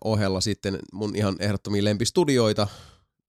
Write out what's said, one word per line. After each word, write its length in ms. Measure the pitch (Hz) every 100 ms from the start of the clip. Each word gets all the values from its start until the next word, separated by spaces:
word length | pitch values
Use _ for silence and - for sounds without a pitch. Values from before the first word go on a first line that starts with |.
ohella 360 | - 107 98 95
sitten 380 | 107 98 101 95 -
mun 240 | 101 107 95
ihan 200 | 104 92
ehdottomia 460 | 104 98 - 104
lempistudioita 840 | 104 104 117 - 160 127 113 104 101 - - - _ _